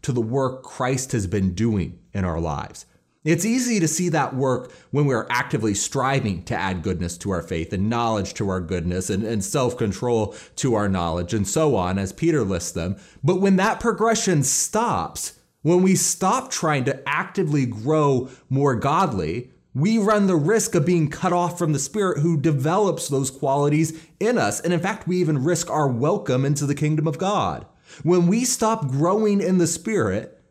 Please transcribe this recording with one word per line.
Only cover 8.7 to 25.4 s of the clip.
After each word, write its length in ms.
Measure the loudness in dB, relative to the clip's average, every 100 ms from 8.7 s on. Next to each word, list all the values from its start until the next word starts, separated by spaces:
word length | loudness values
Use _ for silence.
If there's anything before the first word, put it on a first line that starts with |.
| -4 -2 -2 -2
and, 140 | -2
and 200 | -2 -2
self-control 920 | -2 0 -2 0 -2 -2 0 0 0 -6 -18 -4
to 180 | 0
our 140 | 2 2
knowledge 460 | 0 0 -2 -2
and 120 | -2 0
so 280 | 2 2
on, 240 | 2 0 -2
as 140 | -4
Peter 300 | -2 0 2
lists 280 | 0 -2 -4
them. 260 | -6 -4 -6 -10 -4
But 180 | 0 2
when 160 | 4 4
that 240 | 2 0
progression 640 | -2 0 2 2 2 0
stops, 920 | 2 0 -2 -2 0 -2 -4 -8 -12 -12 _ _
when 200 | 2 4
we 140 | 6 4
stop 540 | 2 0 0 0 -2
trying 340 | -4 0 0
to 240 | 0 -4 -2
actively 580 | -2 -2 -2 0 2 0
grow 600 | -2 0 2 4 2 -2 -12 _
more 280 | 0 2 2
godly, 760 | 0 0 0 -2 -4 -4 -8 _ _
we 240 | -2 2 2
run 300 | 2 4 4
the 80 | 2
risk 400 | 2 2 2 0
of 100 | 2
being 220 | 2 2
cut 240 | 0 0
off 260 | 0 0 -2
from 140 | -2
the 60 | 0
Spirit 400 | -2 -2 -2 0
who 160 | 0 2
develops 720 | 2 2 0 2 0 0 -2
those 240 | -2 -2
qualities 600 | -4 -2 2 2 2 0 -4 -18 _
in 180 | 0 2
us. 220 | 0 -2
And 120 | -2
in 80 | 0
fact, 280 | 0 -4 -2
we 100 | 0
even 260 | 2 2